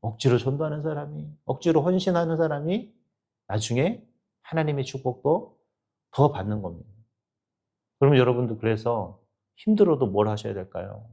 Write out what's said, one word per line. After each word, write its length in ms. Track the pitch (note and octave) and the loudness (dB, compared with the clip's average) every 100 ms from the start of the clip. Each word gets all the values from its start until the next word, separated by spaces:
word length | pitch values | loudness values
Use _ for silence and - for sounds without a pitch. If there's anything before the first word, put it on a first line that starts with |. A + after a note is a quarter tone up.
억지로 380 | G#2+ G#2+ C3 A#2+ | -8 -2 2 2
전도하는 440 | B2 C#3+ D#3 D3+ | 0 -4 -4 -6
사람이, 440 | D#3 D3 D3 D3+ D3+ - | -6 -8 -10 -12 -14 -18
억지로 380 | - C#3 E3+ E3 | -8 -2 2 2
헌신하는 540 | E3 F#3 F#3 F3 E3 D#3+ | 4 0 2 0 0 0
사람이 580 | D#3+ C#3+ D3+ A#3+ - _ _ _ _ _ _ | 0 -2 -4 -4 -6 _ _ _ _ _ _
나중에 560 | G#2+ - A#2+ D#3+ A#3 - _ _ _ | -6 -2 0 0 -2 -12 _ _ _
하나님의 420 | - D#3+ D3+ C#3+ | -8 -4 -2 -2
축복도 760 | C3 C3 C3 - C#3+ F3 - _ _ _ _ _ _ | -6 -6 -6 -2 0 0 -2 _ _ _ _ _ _
더 180 | - C#3+ | 2 2
받는 320 | - G#2 G#2+ | 2 -4 -4
겁니다. 260 | F#2 E2+ - - _ _ _ _ _ _ _ _ _ _ | -6 -12 -18 -20 _ _ _ _ _ _ _ _ _ _
그럼 180 | C#3 C#3 | 4 6
여러분도 420 | B2 B2 B2 A2 | 4 2 -2 -2
그래서 600 | A2 A2 A2+ A#2 F2+ F#2 _ _ _ _ | -2 -2 -2 -4 -4 -12 _ _ _ _
힘들어도 500 | - G#3+ F#3+ D3 B2 | 0 4 6 4 2
뭘 220 | G2 G#2+ | 2 2
하셔야 260 | G#2 - | 0 -4
될까요? 500 | G2 F#2+ - G2 G2 A2 | -8 -8 -10 -10 -12 -18